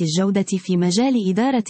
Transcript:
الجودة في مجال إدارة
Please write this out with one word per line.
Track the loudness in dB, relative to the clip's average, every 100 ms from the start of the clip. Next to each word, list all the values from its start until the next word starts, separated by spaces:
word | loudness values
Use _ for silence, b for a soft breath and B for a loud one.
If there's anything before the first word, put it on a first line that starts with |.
الجودة | -2 0 0 0 -2 -4
في | -2 0
مجال | 2 2 0 0 0
إدارة | 0 0 0